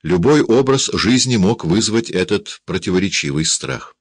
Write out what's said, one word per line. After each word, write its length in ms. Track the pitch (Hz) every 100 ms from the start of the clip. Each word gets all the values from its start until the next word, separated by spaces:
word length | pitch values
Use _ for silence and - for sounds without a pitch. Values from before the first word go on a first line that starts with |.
любой 400 | 78 87 113 151
образ 480 | - 113 131 135 -
жизни 440 | 95 101 127 123 117
мог 280 | 92 117
вызвать 460 | 80 98 110 110 113
этот 500 | 90 90 101 - -
противоречивый 800 | - 92 98 92 95 - 73 71
страх. 500 | 80 - 67 64 - _